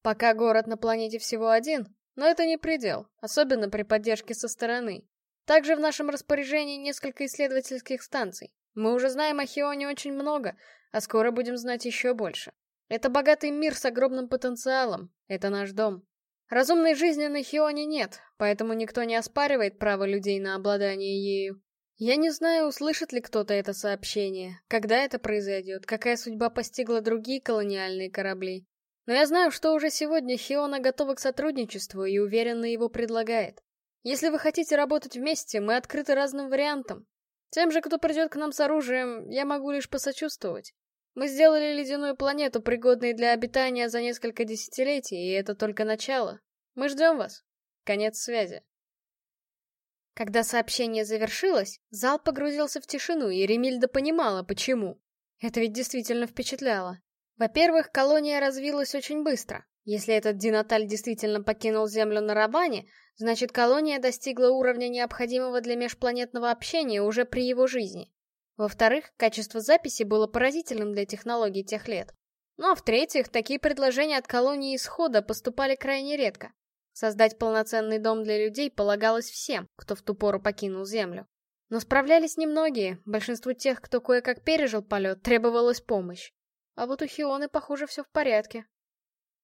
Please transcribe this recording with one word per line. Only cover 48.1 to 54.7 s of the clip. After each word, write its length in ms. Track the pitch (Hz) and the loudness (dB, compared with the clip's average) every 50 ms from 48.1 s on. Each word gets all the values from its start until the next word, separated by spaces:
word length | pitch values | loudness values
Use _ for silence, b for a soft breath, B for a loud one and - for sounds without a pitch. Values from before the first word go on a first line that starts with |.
| 220 - | -4 -6
связи". 440 | - 247 240 226 196 175 - - _ _ _ _ _ _ _ _ _ _ _ _ _ _ _ _ _ _ _ _ _ _ _ _ _ _ _ _ _ _ - | -8 -4 0 -2 -2 -2 -4 -14 _ _ _ _ _ _ _ _ _ _ _ _ _ _ _ _ _ _ _ _ _ _ _ _ _ _ _ _ _ _ -10
Когда 280 | - 226 208 202 233 | -8 -6 0 2 0
сообщение 640 | 233 - 247 233 233 233 - - 240 226 220 220 214 | 2 2 0 -2 0 0 -2 -2 -2 -2 0 -2 -2
завершилось, 760 | 208 220 214 220 220 - - 370 392 339 226 196 - - - _ _ | -2 -2 -2 -2 -2 -2 0 0 2 2 2 0 -2 -8 -18 _ _
зал 280 | 226 202 240 254 285 311 | -10 -2 0 0 0 2
погрузился 640 | - 320 269 269 285 294 285 294 294 277 - 294 | 0 -2 -2 0 -2 -2 0 0 -2 -2 -2 -8
в 60 | - | -8
тишину, 440 | - - 269 - - 339 311 254 202 | -8 -8 -6 -2 -2 -2 0 0 0
и 160 | 185 185 190 | 0 0 2
Ремильда 420 | 190 226 233 247 262 254 240 254 247 | 2 2 2 2 0 2 2 0 2
понимала, 540 | - 269 277 302 320 339 302 220 196 185 | 2 0 0 2 0 2 2 0 0 -2
почему. 580 | 180 - 202 - - 262 | -4 -6 -6 -4 -2 -2